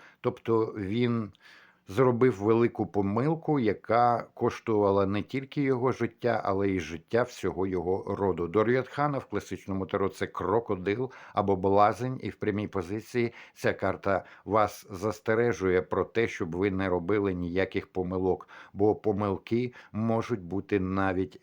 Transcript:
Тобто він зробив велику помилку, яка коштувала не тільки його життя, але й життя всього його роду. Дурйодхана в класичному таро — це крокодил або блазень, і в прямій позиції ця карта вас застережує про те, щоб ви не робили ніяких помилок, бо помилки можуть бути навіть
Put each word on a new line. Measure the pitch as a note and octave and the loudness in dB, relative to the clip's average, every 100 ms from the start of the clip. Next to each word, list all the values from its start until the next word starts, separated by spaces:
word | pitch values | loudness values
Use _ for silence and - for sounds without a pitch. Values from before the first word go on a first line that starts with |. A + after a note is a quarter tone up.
| - _ | -12 _
Тобто | B2 - - A2+ A2 - | -6 -4 0 0 0 -4
він | F#2+ A2+ A#2+ A#2 G#2 - - - - _ - | -4 0 0 0 -4 -12 -20 -20 -20 _ -6
зробив | G2 C3 A#2 B2+ | 2 2 4 4
велику | G2 G2+ A2+ A#2 - G#2 | 4 2 4 4 0 -2
помилку, | G2+ G2 G#2 C#3+ D#3+ D#3+ D3 | 0 0 0 0 -2 0 0
яка | G#2+ F2+ - A2+ A#2+ A#2 - | 0 0 2 4 4 2 -4
коштувала | - A#2+ - - G#2+ G2+ G2 F#2+ | -4 -2 -2 0 2 4 4 2
не | G#2 | 0
тільки | - C3 C3+ - | -4 -8 -6 -2
його | C#3 B2+ B2+ | 0 0 0
життя, | A2+ A2+ - A#2+ A2 | 0 -4 -2 -2 0
але | G2 G2 G2 | 0 0 2
й | F#2 | 0
життя | D#2 E2 - A2+ | -2 -10 -2 0
всього | B2 - F#2+ E2 F#2+ | 0 -2 -4 -2 -2
його | F2+ E2 G2 G2 | -2 -2 -2 -2
роду. | G2+ G2 E2+ E2+ | -2 0 0 0
Дурйодхана | G2 G#2+ B2+ - - D3 C#3 | 2 2 2 -2 -2 -2 -2
в | |
класичному | - G2+ - F#2 - F#2+ F#2+ | -6 -8 -6 -10 -6 -6 -2
таро — | G2+ F#2+ | 0 -2
це | - F#2 | -2 -8
крокодил | - F2+ A2 A#2 F#2+ F2+ G#2+ B2+ - - | -4 0 0 0 -4 -2 -2 -4 -10 -6
або | - G2+ F#2+ | -2 2 2
блазень, | F#2+ G2 G#2 A2 B2+ C3 | 4 6 6 4 -4 -6
і | G#2 | -8
в | |
прямій | - G#2 G2+ G#2 | -6 -2 -2 -4
позиції | G2 E2+ G#2+ - B2 A#2 - - | -6 -6 -8 -4 -2 -2 -4 -20
ця | - A#2 | -4 -2
карта | F#2 G2 E2+ G2 F#2 - - | 0 -2 -2 0 0 -2 -12
вас | F#2 G#2+ G#2 - - | 0 2 2 -2 -14
застережує | F#2+ G#2+ - - A2+ A#2+ F#2+ F#2 F2+ | -6 -6 -4 0 2 2 0 2 2
про | - F#2+ | 0 -2
те, | F2+ - A2+ | -2 0 -2
щоб | - F2+ E2+ | -2 -6 -2
ви | G2+ | 0
не | F#2+ F#2+ | 0 0
робили | F2+ E2+ G#2+ G2+ | 0 0 0 0
ніяких | F2+ F2 F2+ G#2 G2 - | -2 -2 0 -2 -2 -6
помилок, | F#2 F2+ F#2 F#2 F2 - - - | -4 -4 0 0 -2 -6 -20 -12
бо | F#2+ G#2 | 2 2
помилки | G2+ G#2+ G2+ G#2 F2+ - A#2 B2+ - - | 2 0 0 0 -2 -2 -2 -2 -8 -10
можуть | G#2 A2+ A2+ G#2+ A#2 | -4 0 0 -2 -6
бути | E2+ F#2+ - G2+ | -6 -8 -2 0
навіть | F#2 F#2+ F#2+ F#2 F#2 - | 0 0 0 0 -4 -8